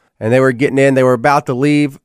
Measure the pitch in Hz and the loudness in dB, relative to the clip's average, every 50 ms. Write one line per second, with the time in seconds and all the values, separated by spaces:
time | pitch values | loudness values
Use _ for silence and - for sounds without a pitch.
0 | _ _ _ - 107 110 120 131 131 131 123 113 143 127 120 135 135 139 135 131 | _ _ _ -8 -4 0 0 2 2 0 0 0 -2 -2 0 2 2 2 2 2
1 | 131 127 127 117 117 147 139 147 - - 131 123 139 147 147 147 147 139 139 - | 2 0 0 0 0 0 0 0 -2 -4 -4 -2 -2 0 0 0 -2 -2 -6 -12